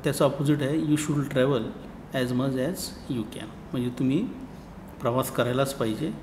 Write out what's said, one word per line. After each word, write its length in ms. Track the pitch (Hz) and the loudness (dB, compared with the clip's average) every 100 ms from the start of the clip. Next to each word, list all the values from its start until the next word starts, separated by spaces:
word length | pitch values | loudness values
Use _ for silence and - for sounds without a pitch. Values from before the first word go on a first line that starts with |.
त्याचं 220 | 151 139 143 | 0 4 4
opposite 360 | 131 143 147 | 4 2 4
hai 160 | 139 160 | 4 0
you 200 | 160 147 - | 2 2 2
should 260 | 147 131 | 0 2
travel 360 | 135 131 131 110 - - - - 139 | 4 4 4 0 -8 -12 -14 -6 -2
as 160 | 123 123 | 0 2
much 180 | 135 131 | 2 2
as 300 | 131 185 - - - | 0 -2 -6 -10 -6
you 140 | 127 107 | -4 -4
can, 140 | - 110 - - | -8 -12 -12 -6
म्हणजे 180 | 131 123 120 | -2 -2 0
तुम्ही 220 | 131 143 214 - - - - - - - | 2 2 0 -6 -12 -14 -16 -16 -16 -2
प्रवास 300 | 123 123 127 | 0 2 0
करायलाच 420 | - 120 127 135 | 2 2 2 0
पाहिजे 380 | - 113 107 156 220 | 0 0 0 -2 -4